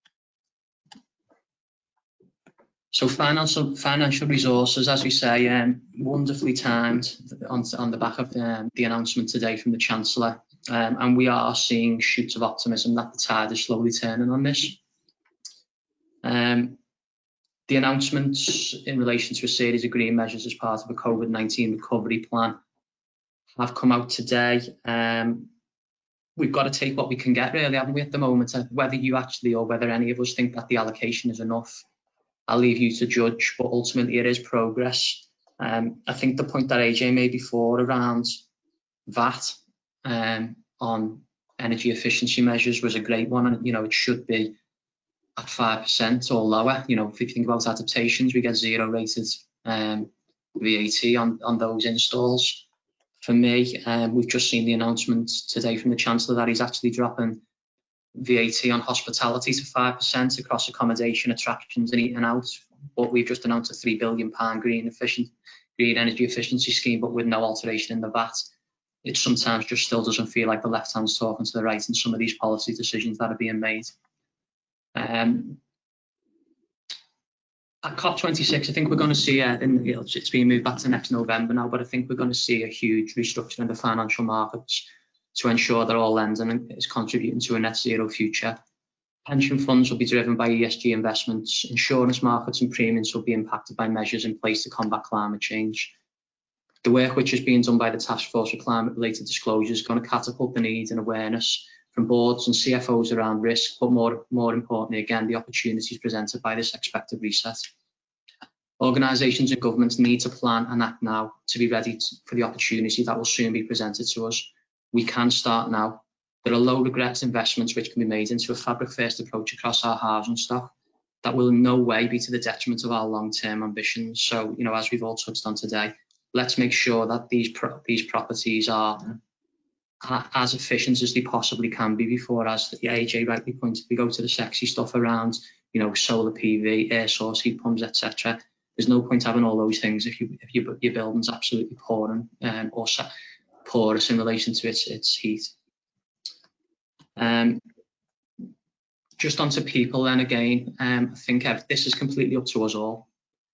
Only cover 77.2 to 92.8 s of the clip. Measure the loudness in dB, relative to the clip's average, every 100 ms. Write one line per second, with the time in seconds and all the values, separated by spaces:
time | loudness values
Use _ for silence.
77.2 | _ _ _ _ _ _ -10 -2 -2 0
78.2 | -2 0 2 0 0 0 2 4 4 4
79.2 | 4 4 4 2 4 4 2 -4 -4 -6
80.2 | 0 4 6 6 2 -2 0 0 0 -2
81.2 | 0 0 2 0 0 -4 -2 -4 -4 -2
82.2 | -2 0 0 0 -2 -2 0 2 0 -2
83.2 | -2 -4 -8 -6 -6 -2 -2 0 -2 -2
84.2 | 0 0 -2 -6 -6 -6 -8 -20 _ _
85.2 | _ -2 2 2 2 2 2 2 4 2
86.2 | 2 0 0 -2 -4 -8 -6 -4 -2 -2
87.2 | -2 -4 -2 0 0 -2 -2 0 -2 -2
88.2 | -2 -2 -4 -6 _ _ _ _ _ _
89.2 | -2 0 2 2 4 4 4 2 2 2
90.2 | 2 2 2 2 2 0 0 2 0 -2
91.2 | -2 -4 -2 -4 -2 -2 2 4 2 2
92.2 | 2 2 -2 -2 -2 2